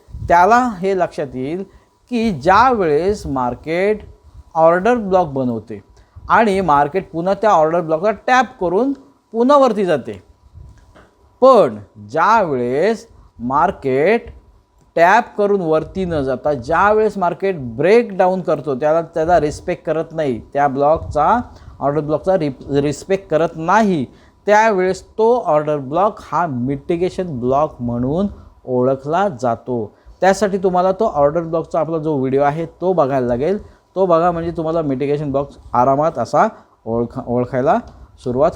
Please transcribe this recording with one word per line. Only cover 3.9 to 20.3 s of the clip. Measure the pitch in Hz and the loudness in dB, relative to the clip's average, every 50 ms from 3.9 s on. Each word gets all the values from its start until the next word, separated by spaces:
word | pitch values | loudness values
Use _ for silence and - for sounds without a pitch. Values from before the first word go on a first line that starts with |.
| 214 202 - - - _ _ - - - - _ - | -2 -4 -6 -14 -20 _ _ -20 -20 -20 -20 _ 0
ऑर्डर | 165 160 165 170 180 185 226 247 | 2 4 4 4 4 2 0 0
ब्लॉक | 247 214 190 185 185 175 151 | 0 0 0 2 2 2 0
बनवते | 135 135 131 123 117 110 104 - 110 98 - _ _ - - _ _ - - - | -2 -2 -2 -2 -4 -4 -8 -10 -14 -16 -16 _ _ -20 -20 _ _ -16 -4 0
आणि | 165 202 240 220 190 190 | 2 2 2 2 0 0
मार्केट | 190 165 143 143 147 147 - 190 - - | 2 2 2 2 2 2 0 -4 -6 -6
पुन्हा | - 160 170 185 196 | -6 -4 -2 -2 -2
त्या | 196 - 214 | 0 2 2
ऑर्डर | 202 165 156 156 165 175 | 4 4 4 2 2 -2
ब्लॉकला | 175 156 160 156 175 214 | -2 -2 -2 -2 -2 -2
टॅप | 214 - - - 254 254 254 - - - | -4 -2 -2 0 2 2 0 0 -4 -6
करून | 190 175 175 202 247 277 277 - - _ _ _ _ _ | -4 -2 0 0 0 0 -2 -6 -10 _ _ _ _ _
पुन्हा | - 226 240 262 294 285 | -4 0 2 4 6 6
वरती | 269 240 214 202 202 | 4 4 2 0 0
जाते, | 175 160 135 110 117 104 92 - - _ _ _ _ - - - - - - _ _ _ - - _ _ _ _ _ _ _ | 0 0 -2 -2 -8 -12 -14 -18 -20 _ _ _ _ -20 -20 -20 -20 -20 -20 _ _ _ -20 -20 _ _ _ _ _ _ _
पण | 240 262 262 220 170 131 107 104 101 - _ 104 104 104 | 4 6 6 6 4 2 0 -6 -14 -20 _ -20 -18 -8
ज्या | 113 156 170 196 220 233 | -2 0 2 2 2 2
वेळेस | 196 165 139 123 120 120 - 143 175 214 233 - - - - - - _ _ - | 2 0 -2 -2 -2 -2 -2 0 0 0 -2 -4 -8 -14 -20 -20 -20 _ _ -10
मार्केट | 117 123 131 143 165 185 190 - - 135 127 135 147 180 220 233 - - - - - _ _ _ _ _ _ _ _ _ _ | -6 -2 0 2 2 0 0 -4 -4 -2 0 2 2 2 2 0 -2 -8 -16 -20 -20 _ _ _ _ _ _ _ _ _ _
टॅप | 165 165 180 202 233 233 - - - | 2 4 6 6 4 2 0 -2 -2
करून | 202 202 202 196 | 0 2 2 0
वरती | 180 156 156 156 156 156 - 190 190 | 0 0 0 0 -2 -4 -6 -6 -4
न | 175 165 151 | -2 -2 -2
जाता | 135 135 131 117 - 151 151 | -2 -2 -4 -2 -2 -2 -2
ज्या | 131 113 135 160 170 190 208 214 | -2 -2 -2 0 2 4 4 4
वेळेस | 214 220 214 208 202 | 2 2 0 0 -2
मार्केट | 185 175 170 - - 196 190 160 131 120 113 | -2 -2 -2 -2 -2 -4 -4 -4 -8 -8 -4
ब्रेकडाऊन | 117 147 175 214 240 240 208 190 180 190 185 185 190 | 0 2 4 4 4 4 2 0 0 0 2 0 0
करतो, | 160 - 156 147 139 156 135 | -2 -2 -2 -2 -2 -4 -4
त्याला, | 123 151 151 156 165 | -2 0 0 0 0
त्याला | 165 - - 170 160 165 180 165 | -2 -2 -4 -4 0 2 2 2
रिस्पेक्ट | 151 151 147 - - 180 175 - - | 2 0 -2 -6 -6 -6 -6 -6 -4
करत | 175 156 160 165 165 | -4 -4 -4 -4 -6
नाही, | 156 165 156 139 | -6 -4 -4 -4